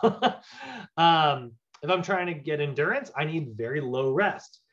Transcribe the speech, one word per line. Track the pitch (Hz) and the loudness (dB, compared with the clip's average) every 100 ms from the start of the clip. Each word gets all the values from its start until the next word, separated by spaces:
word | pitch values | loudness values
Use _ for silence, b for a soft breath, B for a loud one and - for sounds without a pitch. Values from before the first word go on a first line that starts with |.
<laughs> | 220 214 247 - - - - - - - | 0 2 0 0 -12 -18 -14 -14 -12 2
Um, | 170 165 151 135 123 113 _ - | 4 6 4 2 -4 -16 _ -10
if | 151 | 0
I'm | 185 | 0
trying | 175 185 180 | 0 -2 -2
to | |
get | 160 143 151 | -6 -4 -2
endurance, | 147 131 156 262 269 - | -2 0 0 0 -4 -6
I | 151 | -4
need | 165 139 107 | -2 -6 -6
very | 117 147 | -4 -4
low | 135 127 135 | -4 -2 0
rest. | 135 202 - - _ _ | 2 0 -2 -12 _ _